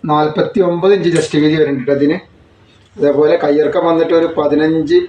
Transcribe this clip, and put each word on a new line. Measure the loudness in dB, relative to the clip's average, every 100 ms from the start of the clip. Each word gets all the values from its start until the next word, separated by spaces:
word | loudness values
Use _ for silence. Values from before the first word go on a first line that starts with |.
| -2
നാൽപത്തിയൊമ്പത് | -2 -2 -2 -4 0 -2 0 0 2
ഇഞ്ച് | 2 -2
just | -2 0
വീതി | 0 2
വരുന്നുണ്ട് | 0 -2 -2 0
അതിന്. | 0 -2 -8 _ _ _ _ _ _ -4
അതേപോലെ | -2 2 2 2
കയ്യിറക്കം | 0 0 0 0 0
വന്നിട്ട് | 0 2 0
ഒരു | 0 0
പതിനഞ്ച്, | 2 2 0 0 2 0